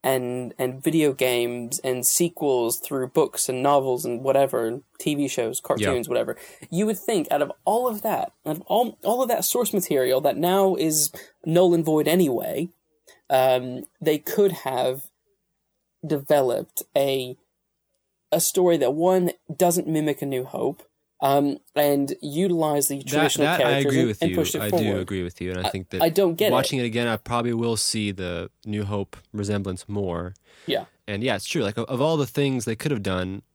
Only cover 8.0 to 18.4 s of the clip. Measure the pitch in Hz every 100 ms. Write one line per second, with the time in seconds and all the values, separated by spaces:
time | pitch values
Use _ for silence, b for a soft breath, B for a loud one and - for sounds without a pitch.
8 | 220 185 - _ 151 156 - 208 247 -
9 | - 247 247 233 - 240 233 202 - 139
10 | 127 131 147 - 175 190 190 180 160 156
11 | - B B _ - 165 180 170 160 156
12 | 151 175 160 117 - 131 180 _ _ _
13 | _ b _ 131 131 127 127 127 - _
14 | 160 151 - - 202 165 135 127 131 131
15 | - _ _ _ _ _ _ _ _ _
16 | 151 147 139 147 127 - - - - 143
17 | 139 135 127 127 _ _ _ _ _ _
18 | _ _ _ 165